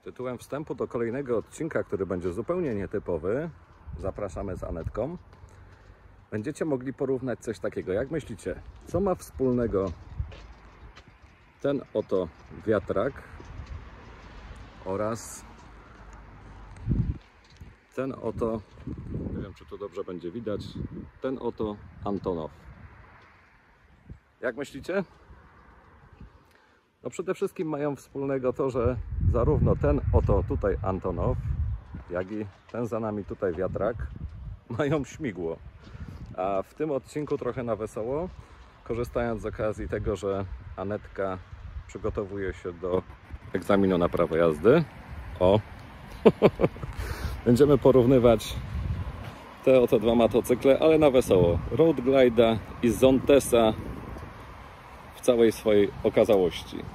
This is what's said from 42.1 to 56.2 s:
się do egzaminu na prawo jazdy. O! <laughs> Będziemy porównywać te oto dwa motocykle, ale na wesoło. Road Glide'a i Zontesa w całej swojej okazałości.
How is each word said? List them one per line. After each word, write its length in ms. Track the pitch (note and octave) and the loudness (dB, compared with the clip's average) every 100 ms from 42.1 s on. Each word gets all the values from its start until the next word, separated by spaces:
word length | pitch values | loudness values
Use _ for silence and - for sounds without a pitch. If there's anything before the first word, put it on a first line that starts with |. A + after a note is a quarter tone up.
| G2+ G2+ G2+ F#2+ | -4 -6 -6 -6
się 200 | F2+ F#2+ | -6 -10
do 300 | E2+ F2+ F#2 - - - - - | -8 -2 -2 -2 -18 -16 -16 -8
egzaminu 440 | B2+ - G2+ G2 F2+ | -8 2 4 6 4
na 120 | E2+ | 2
prawo 260 | - E2+ D#2+ | 2 2 4
jazdy. 480 | E2+ D2+ F2+ D#3 D#3 - - - - - | 4 6 6 6 4 -8 -16 -14 -12 2
O! 200 | F2+ G#2 - - - - - - - | 4 4 2 -16 -18 -18 -18 4 4
<laughs> 1200 | - G3+ - - - - - - - - - - | 6 2 4 -2 -2 -10 -8 -8 -6 -6 -4 2
Będziemy 320 | A#2+ C#3+ C#3 | 6 8 8
porównywać 800 | C#3 B2+ A#2 C3+ A#2+ A2+ - - - - - - - - - - - - - | 8 6 8 6 6 4 2 -8 -6 -6 -4 -6 -6 -10 -14 -14 -18 -2 6
te 160 | C3 | 6
oto 180 | A#2+ B2 | 8 4
dwa 160 | A2 A#2 | 4 6
motocykle, 640 | A2+ A#2 G2+ A#2+ C3+ C3+ | 6 4 2 2 6 6
ale 180 | D#3 D#3 | 6 6
na 140 | D3+ | 6
wesoło. 480 | B2+ A#2 F#2+ F2 E2+ - | 6 6 6 6 4 -2
Road 260 | A2+ E3 C#3 | 4 4 4
Glide'a 600 | A#2+ C3+ B2+ A2+ A2+ A2 - - | 2 6 6 6 4 4 -4 -2
i 60 | A#2+ | 0
Zontesa 840 | G2+ C3 C3 - C#3+ - A#2 A2 G#2+ - - - - - - - - - - - - - - | 6 6 6 6 6 6 4 4 2 -8 -12 -12 -14 -14 -16 -18 -18 -20 -20 -20 -20 -20 -4
w 60 | |
całej 300 | - A#2+ A#2 | 2 6 6
swojej 380 | - A2+ G#2 G2+ - | 4 4 4 4 2
okazałości. 760 | A2 A2 | 0 4